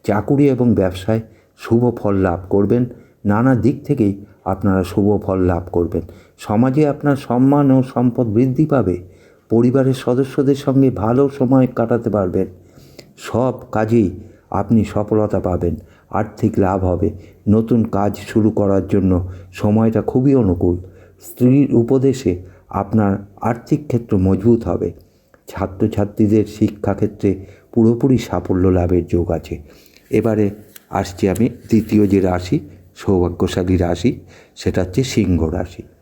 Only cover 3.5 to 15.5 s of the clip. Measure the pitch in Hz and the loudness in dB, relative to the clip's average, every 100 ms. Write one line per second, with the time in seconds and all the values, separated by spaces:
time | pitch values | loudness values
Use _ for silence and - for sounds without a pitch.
3.5 | 123 110 147 - 131 104 98 - _ - | 2 0 -2 -4 0 0 -2 -14 _ -6
4.5 | 95 104 95 90 - 101 101 101 95 90 | -2 0 0 0 0 2 0 0 0 0
5.5 | 85 87 87 85 85 85 - _ _ - | 0 -2 -2 -2 -4 -8 -20 _ _ -4
6.5 | 107 131 135 147 139 143 139 - 120 135 | 0 2 2 0 0 -2 -2 -2 2 4
7.5 | 143 143 131 127 123 123 120 117 104 131 | 4 4 4 2 0 0 0 0 2 0
8.5 | 131 156 139 95 90 - - _ _ _ | 0 0 2 0 -4 -8 -20 _ _ _
9.5 | 113 123 131 131 127 - 123 135 - 135 | 2 2 2 0 0 -2 -2 -2 0 0
10.5 | 139 139 135 135 - 107 123 139 - 123 | 0 0 2 2 2 0 2 0 0 2
11.5 | 135 127 - 113 120 113 104 92 95 92 | 2 2 0 -2 -2 0 -2 0 -2 -4
12.5 | - - - - - - - - 113 127 | -8 -20 -20 -20 -20 -20 -18 -6 -2 -2
13.5 | - - 110 110 117 95 - - - _ | -4 -6 -4 2 2 2 -2 -16 -20 _
14.5 | 95 98 113 98 104 104 110 107 98 90 | -6 0 0 2 -4 0 0 0 -2 -2